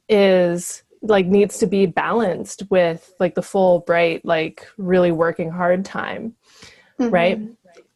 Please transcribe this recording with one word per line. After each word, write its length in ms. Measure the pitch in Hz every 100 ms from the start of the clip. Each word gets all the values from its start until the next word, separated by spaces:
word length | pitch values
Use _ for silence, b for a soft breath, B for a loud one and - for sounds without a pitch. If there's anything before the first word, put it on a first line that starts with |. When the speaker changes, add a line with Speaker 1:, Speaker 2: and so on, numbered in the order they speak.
| -
Speaker 1:
is, 760 | 208 196 185 175 175 - - _ _
like, 220 | 214 202 180
needs 320 | 202 202 -
to 80 | 220
be 220 | 196 190
balanced 760 | 160 156 214 202 156 185 - 196
with, 420 | 185 170 165 _ -
like, 140 | 185
the 80 | 180
full, 380 | - 196 185 175
bright, 440 | 170 170 170 165
like, 440 | - 165 160 - - -
really 340 | 180 185 175
working 380 | 160 170 170 160
hard 340 | 175 175 180
time, 520 | 190 - - 190 226 - b b b b b b
Speaker 2:
Mm-hmm. 100 | 240
Speaker 1:
right? 280 | 185 175 214 220 - _ - _